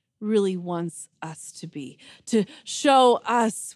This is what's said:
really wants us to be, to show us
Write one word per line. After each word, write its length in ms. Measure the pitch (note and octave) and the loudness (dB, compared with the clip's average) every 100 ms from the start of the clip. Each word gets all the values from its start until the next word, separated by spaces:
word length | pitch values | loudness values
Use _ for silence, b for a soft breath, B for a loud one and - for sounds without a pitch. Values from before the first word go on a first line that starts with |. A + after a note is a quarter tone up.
| _ _ | _ _
really 380 | G#3+ A3 G3 F#3 | -2 0 0 -2
wants 520 | F3 F3 E3+ - - _ | -6 -6 -6 -10 -18 _
us 300 | D#3+ D#3+ - | -14 -14 -18
to 160 | - E3+ | -18 -16
be, 280 | D3+ C3+ - B B - | -14 -14 -16 B B -2
to 180 | A3+ F#3+ B | -2 -2 B
show 560 | B - D4 C4+ B3+ A#3 | B -4 4 6 6 4
us 460 | - A#3+ A3+ - - | 0 0 0 -4 -10